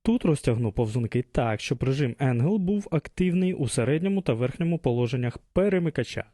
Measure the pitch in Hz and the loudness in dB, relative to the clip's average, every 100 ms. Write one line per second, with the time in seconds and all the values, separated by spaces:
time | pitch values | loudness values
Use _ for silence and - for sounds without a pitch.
0 | - 240 175 147 - 113 117 110 113 120 | 2 2 2 2 2 0 0 0 0 0
1 | 113 123 - - 117 107 - 123 127 135 | 0 -2 -2 0 0 -2 -4 -2 -2 0
2 | 135 117 135 120 143 214 180 208 - 160 | -2 0 0 2 2 0 0 -2 -2 -4
3 | - - 185 175 185 - 127 - 117 156 | -4 -2 0 2 0 0 -2 0 2 2
4 | 190 196 180 113 127 - 170 165 135 120 | 0 0 0 0 -2 -2 -2 0 0 0
5 | 120 127 120 - _ 180 196 185 165 143 | 0 0 -4 -6 _ 0 2 2 0 -2
6 | 117 - - | -4 -6 -10